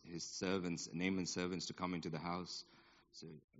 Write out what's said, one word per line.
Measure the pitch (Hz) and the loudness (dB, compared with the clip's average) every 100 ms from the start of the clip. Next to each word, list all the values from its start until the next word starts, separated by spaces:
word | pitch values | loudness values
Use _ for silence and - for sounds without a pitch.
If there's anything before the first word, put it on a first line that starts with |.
| - | -6
his | 85 | -6
servants, | - - 92 95 87 85 - | -4 0 4 4 2 0 -2
Naaman's | 82 92 95 87 | 2 4 4 2
servants, | 90 90 90 - | 2 2 0 -2
to | |
come | - 90 | -2 0
into | 87 85 | 0 0
the | 80 | -2
house. | 85 90 85 - - - - - - | 0 0 -2 -6 -10 -18 -20 -20 -20
So | - 80 76 - | -14 -12 -12 -16